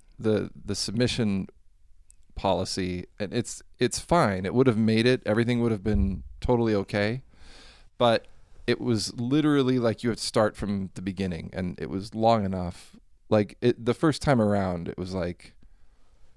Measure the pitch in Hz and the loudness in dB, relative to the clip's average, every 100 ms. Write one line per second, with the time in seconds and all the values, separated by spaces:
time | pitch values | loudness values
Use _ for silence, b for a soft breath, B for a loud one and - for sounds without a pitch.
0 | _ - 110 104 92 - - 98 - 104 | _ -4 0 0 -2 -10 -8 -6 -4 0
1 | 123 - 107 98 87 - - _ - - | 0 0 0 -2 -4 -12 -20 _ -20 -20
2 | - - - - 98 90 92 - 92 90 | -20 -20 -16 -4 0 0 -2 -4 -4 -6
3 | - - 98 113 - - - - - - | -8 -10 -6 -4 -4 -8 -12 -2 -2 -2
4 | - 170 123 95 92 117 131 107 110 110 | 0 2 4 0 0 2 4 4 2 4
5 | 120 127 - 107 117 120 117 107 104 101 | 4 2 2 0 2 0 0 0 0 0
6 | 98 92 - - - 123 113 101 98 107 | 0 -2 -10 -6 0 2 2 0 0 0
7 | 104 127 - b b b b b b - | 0 -2 -10 b b b b b b 0
8 | 120 113 - - - - - 120 123 110 | 2 2 -2 -20 -20 -8 -4 -2 0 0
9 | 95 - 120 147 151 143 131 127 117 104 | -2 -4 0 2 4 4 2 2 2 0
10 | 120 104 - 120 107 - 101 101 95 - | -2 -2 -2 2 2 0 -4 -4 -6 -8
11 | 92 90 95 82 - - - - 67 95 | -6 -4 -4 -4 -8 -6 -6 -6 -6 -6
12 | 101 110 113 113 95 92 87 - - - | -6 0 2 2 0 -4 -6 -10 -16 -20
13 | - - - 110 101 - 120 123 117 117 | -20 -14 0 2 2 0 0 0 -2 0
14 | 160 - 151 123 107 101 92 87 85 - | 0 0 2 2 4 2 0 -4 -6 -8
15 | 92 95 87 87 - - - - - - | -6 -4 -4 -8 -16 -20 -20 -20 -20 -20
16 | - - - | -20 -20 -20